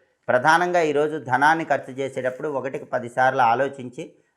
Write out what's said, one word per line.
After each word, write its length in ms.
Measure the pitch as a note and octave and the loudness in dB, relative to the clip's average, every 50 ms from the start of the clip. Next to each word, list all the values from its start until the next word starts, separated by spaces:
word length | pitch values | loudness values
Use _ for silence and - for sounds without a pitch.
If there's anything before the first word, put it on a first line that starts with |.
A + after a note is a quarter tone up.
| _ _ _ _ _ - | _ _ _ _ _ 0
ప్రధానంగా 520 | A#2+ B2+ B2 D3+ D#3+ E3+ F3+ F3+ F3 F3 | 0 2 4 4 4 4 2 2 0 0
ఈరోజు 380 | E3 D#3 D3 C#3+ D3+ D3+ D3+ D#3 | 0 2 2 0 0 0 -2 -6
ధనాన్ని 460 | C3 B2 B2 B2+ C#3+ D3+ D#3+ E3 D#3+ | -4 -2 0 2 4 4 4 2 0
ఖర్చు 300 | C#3+ C#3+ C3 C3 - C3 | -2 -2 -2 -2 -8 -8
చేసేటప్పుడు 540 | B2+ C3+ C3 - C#3 A#2+ B2+ B2+ - D3 D#3 | -8 -8 -6 -6 -4 -4 -4 -6 -4 -6 -6
ఒకటికి 360 | D3 C3+ A#2+ C3+ C3+ D3 B2+ | -4 -4 -6 -6 -8 -10 -8
పది 240 | - - B2+ A#2 A#2+ | -6 -6 -6 -6 -4
సార్లు 340 | - - B2+ C3 C3 C3+ B2+ | 0 2 2 2 4 4 4
ఆలోచించి 720 | A#2 A#2 B2 C#3 C#3 C#3 - B2 B2 - - E3+ - - _ _ _ _ | 4 4 2 0 -2 -4 -8 -12 -14 -12 -12 -14 -14 -16 _ _ _ _